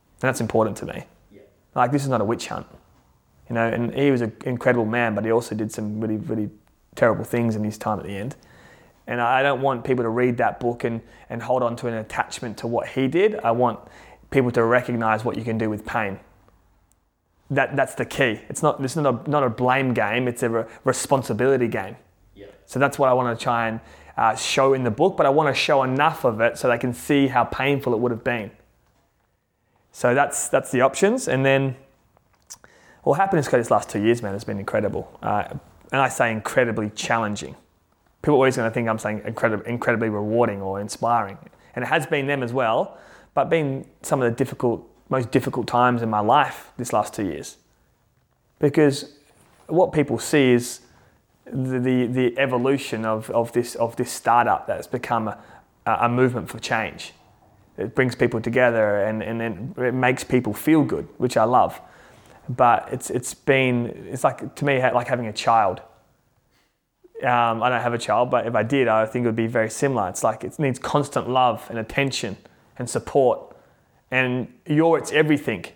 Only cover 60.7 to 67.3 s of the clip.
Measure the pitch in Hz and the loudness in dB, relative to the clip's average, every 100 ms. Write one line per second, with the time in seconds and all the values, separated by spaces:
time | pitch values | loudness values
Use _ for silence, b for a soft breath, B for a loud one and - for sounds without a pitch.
60.7 | 160 - 76 - - 123 - 110 123 85 | 4 2 -2 -6 -4 -2 2 4 4 2
61.7 | - B B B B B B - 123 120 | -2 B B B B B B -6 2 4
62.7 | 117 - 127 - 131 - - - 135 131 | 4 0 -8 -4 -6 -6 -4 2 4 4
63.7 | 123 120 - 85 123 143 127 - - 143 | 2 -2 -8 -12 -2 -2 -2 -8 -4 0
64.7 | 135 127 120 123 123 113 104 - 113 98 | 2 2 2 0 -2 -4 -4 2 4 4
65.7 | 92 - _ _ _ _ _ _ _ _ | 0 -10 _ _ _ _ _ _ _ _
66.7 | _ _ _ _ 453 127 | _ _ _ _ -4 0